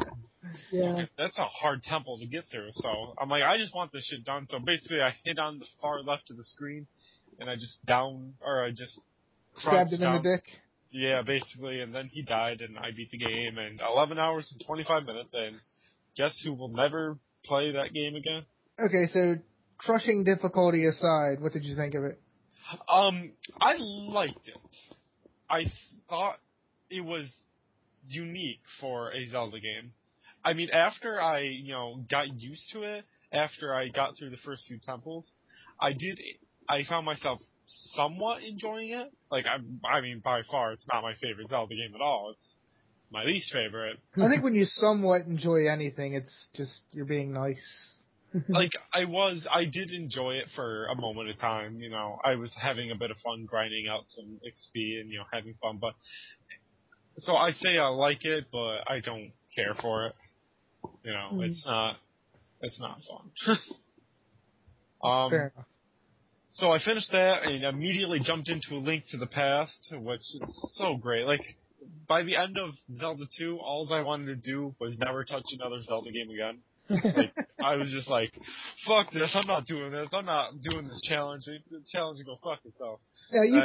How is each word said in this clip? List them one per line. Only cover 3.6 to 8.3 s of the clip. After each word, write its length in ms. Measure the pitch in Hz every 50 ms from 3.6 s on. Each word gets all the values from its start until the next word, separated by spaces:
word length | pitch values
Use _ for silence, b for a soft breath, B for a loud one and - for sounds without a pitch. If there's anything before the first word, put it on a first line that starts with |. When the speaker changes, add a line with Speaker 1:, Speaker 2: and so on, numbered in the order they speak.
| 220 180 -
Speaker 2:
want 160 | 175 175 151
this 140 | - 135 -
shit 180 | - 147 123 117
done." 220 | 139 139 143 135 -
So 100 | 143 127 123
basically, 360 | 170 175 - - - 165 151
I 140 | 131 127 123 - _
hit 140 | 165 165 156
on 180 | 151 151 151 139
the 80 | 120 - - _
far 200 | - 147 147 143
left 280 | 135 143 143 143 - -
of 60 | 120
the 80 | 117 117
screen, 420 | - - - 143 143 147 151 147 - _ b b b b b b b - -
and 100 | 127 123
I 40 | 123
just 280 | 113 120 117 - - -
down, 480 | - 123 123 131 135 135 131 131 135